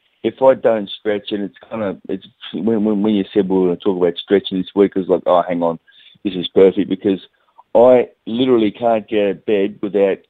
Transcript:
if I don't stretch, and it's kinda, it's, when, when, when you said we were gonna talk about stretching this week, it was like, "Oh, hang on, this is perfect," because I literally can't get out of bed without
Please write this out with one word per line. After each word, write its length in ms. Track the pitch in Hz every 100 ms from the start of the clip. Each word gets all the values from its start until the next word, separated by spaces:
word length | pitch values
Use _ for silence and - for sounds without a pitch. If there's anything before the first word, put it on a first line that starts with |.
| _ _
if 180 | 113 -
I 140 | 131 127
don't 340 | 127 113 98
stretch, 420 | - 110 104 -
and 120 | 104
it's 140 | 98 - -
kinda, 260 | 113 104 90 -
it's, 160 | 95 - _ - -
when, 280 | 101 113 104
when, 180 | 107
when 100 | 107
you 120 | 104 95
said 180 | 104 95
we 80 | 95
were 80 | 92
gonna 100 | 87
talk 200 | 104 92
about 160 | 87 85
stretching 400 | - 101 - 92
this 160 | 90
week, 200 | 98 98 -
it 40 |
was 100 | 87
like, 120 | 87 -
"Oh, 160 | 87 85
hang 140 | 87
on, 160 | 85 82 _ _ _ _
this 100 | 104
is 140 | 90 82
perfect," 420 | - 95 90 87
because 300 | 95 107 92 - _ _ _ _ 110
I 340 | 123 127 - _ -
literally 460 | 113 131 123 107
can't 360 | 98 120 110 104
get 180 | 110 101
out 40 |
of 160 | 90 -
bed 320 | 107 98 104
without 340 | 104 98 98 90